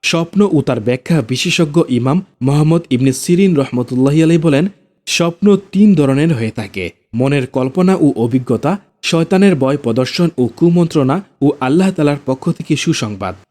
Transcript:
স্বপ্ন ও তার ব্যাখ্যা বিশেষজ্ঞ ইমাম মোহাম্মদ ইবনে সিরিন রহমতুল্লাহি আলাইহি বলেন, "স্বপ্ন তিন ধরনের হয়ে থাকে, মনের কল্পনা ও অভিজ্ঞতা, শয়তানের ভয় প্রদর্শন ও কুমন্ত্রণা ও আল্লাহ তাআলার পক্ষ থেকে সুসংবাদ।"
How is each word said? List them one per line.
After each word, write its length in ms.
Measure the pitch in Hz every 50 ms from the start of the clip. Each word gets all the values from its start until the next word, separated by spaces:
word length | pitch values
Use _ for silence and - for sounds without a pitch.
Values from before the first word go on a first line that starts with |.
| -
স্বপ্ন 440 | - - 165 165 165 - 190 208 196 170
ও 100 | 147 131
তার 180 | - 127 117
ব্যাখ্যা 420 | 107 120 123 135 _ - 170 160 113 107
বিশেষজ্ঞ 540 | 127 123 - 180 165 - 170 151 143 160 151 -
ইমাম 340 | 127 123 120 131 143 190 190 _ _ _ 127
মোহাম্মদ 400 | 135 139 147 151 156 165 165 165 -
ইবনে 220 | 131 123 131 135 127
সিরিন 440 | - - - 175 175 196 190 170
রহমতুল্লাহি 680 | 139 135 - - 123 123 120 127 123 131 139 143 160 160
আলাইহি 200 | 160 170 170 165
বলেন, 260 | 170 143 139 175 196 - _ _ _ _ _ _
"স্বপ্ন 520 | - - - 170 170 170 _ - 208 202 190 196 - -
তিন 220 | 190 208 214 196
ধরনের 400 | 151 147 135 135 139 151 165 160
হয়ে 160 | 113 117 110
থাকে, 400 | - - 107 98 - 98 90 82 - _ _ _ -
মনের 320 | 113 127 139 143 143 127
কল্পনা 500 | 123 - 131 127 131 131 185 180 180 190
ও 160 | - 160 143 -
অভিজ্ঞতা, 600 | 107 113 120 120 131 123 - 123 107 - 147 180 202 _ _ _ _ -
শয়তানের 520 | - - 165 165 160 190 190 202 202 180
ভয় 220 | 139 127 131 143
প্রদর্শন 540 | 143 - 120 110 123 127 123 - - 131 117 - -
ও 80 | 127
কুমন্ত্রণা 760 | 117 - - 165 175 170 175 170 165 - 156 139 131 139 185 196 _ _ _ 139
ও 100 | 143 147 -
আল্লাহ 300 | 131 127 143 170 190 196
তাআলার 260 | 190 - 151 147 143 139 -
পক্ষ 240 | - 131 127 - 175
থেকে 260 | 165 - 165 - 156
সুসংবাদ।" 580 | 139 - 170 160 - - 107 104 95 101 92 90 92 _ _